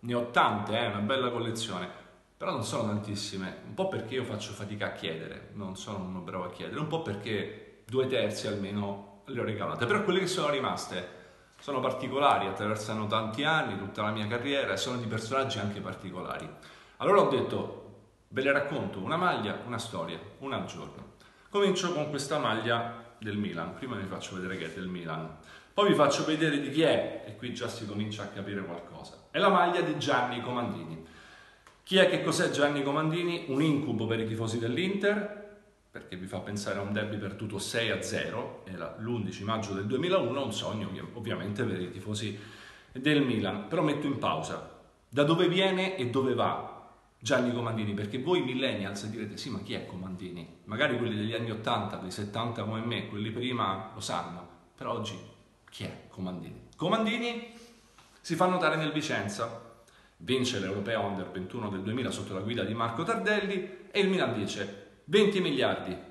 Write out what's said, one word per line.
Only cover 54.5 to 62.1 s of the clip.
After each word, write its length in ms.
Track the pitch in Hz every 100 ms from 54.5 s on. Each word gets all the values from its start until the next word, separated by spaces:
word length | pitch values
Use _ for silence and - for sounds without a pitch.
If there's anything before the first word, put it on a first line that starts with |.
| - - -
però 160 | 131
oggi 260 | 113 104 92 107 - - _ -
chi 140 | -
è 180 | 90 - -
Comandini? 580 | - 92 90 - - - -
Comandini 840 | 160 220 208 233 240 233 - - - - - - - -
si 140 | -
fa 100 | 165
notare 320 | 185 180 160 160
nel 160 | 156
Vicenza, 800 | 151 - 120 101 - 117 - - - - - - _
vince 400 | 85 127 123 101
l'Europea 400 | 95 101 101 -
Under 320 | 101 95 90
ventuno 400 | 92 92 120 107
del 100 | 95
duemila 300 | 98 120 117